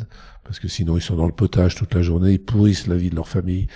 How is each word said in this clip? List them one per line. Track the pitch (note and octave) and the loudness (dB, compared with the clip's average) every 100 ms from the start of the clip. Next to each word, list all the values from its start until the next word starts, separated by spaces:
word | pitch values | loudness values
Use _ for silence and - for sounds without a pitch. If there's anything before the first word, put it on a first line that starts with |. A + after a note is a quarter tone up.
| A2+ - - - - | -8 -16 -20 -20 -16
parce | - | -10
que | - | -8
sinon | - E2 E2 | -4 -2 -2
ils | |
sont | - E2+ | -2 0
dans | E2 | 0
le | |
potage | - F#2+ - F2+ - | 0 0 2 2 2
toute | - | -2
la | F2+ | 0
journée, | F2 E2+ F#2 | 2 2 2
ils | F#2+ | 2
pourrissent | - G#2+ G#2 F#2+ - | 0 2 4 2 0
la | F2+ | -2
vie | F2+ | -2
de | E2 | -4
leur | D#2+ | -4
famille | G2 F2+ F2+ F#2 | -4 -2 -2 -4